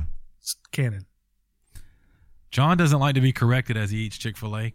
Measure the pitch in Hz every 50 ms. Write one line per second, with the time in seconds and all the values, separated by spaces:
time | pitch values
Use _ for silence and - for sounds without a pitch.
0 | 78 - - - - - - _ - - - - _ _ - - 135 120 104 98
1 | 95 - _ _ _ _ _ _ _ _ _ _ _ _ - - - - _ _
2 | _ _ _ _ _ - - - _ _ - 127 139 156 180 170 170 147 135 135
3 | 139 143 135 135 127 131 127 - 120 117 123 131 - - 113 110 107 98 107 107
4 | 113 104 - - - 113 104 - 107 107 107 107 110 113 -